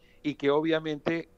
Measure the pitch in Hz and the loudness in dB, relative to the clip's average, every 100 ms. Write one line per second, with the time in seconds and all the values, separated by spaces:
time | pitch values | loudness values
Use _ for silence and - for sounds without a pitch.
0 | - - 147 - 139 147 160 160 156 147 | -20 -8 -6 0 2 2 2 0 -2 -4
1 | - 165 - | -2 -2 -4